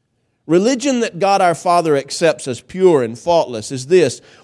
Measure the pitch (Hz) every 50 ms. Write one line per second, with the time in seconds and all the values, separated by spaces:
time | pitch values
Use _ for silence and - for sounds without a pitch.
0 | _ _ _ _ _ _ _ _ _ - 160 180 196 240 277 233 247 285 262 240
1 | 226 196 - 165 190 196 196 196 190 175 165 - - 185 175 175 165 160 147 139
2 | 131 - - - 170 160 147 - - 135 120 - - - - 185 185 180 165 139
3 | 123 113 117 120 - 170 175 165 143 123 120 110 107 - 139 127 127 135 180 185
4 | 156 127 - - - - - -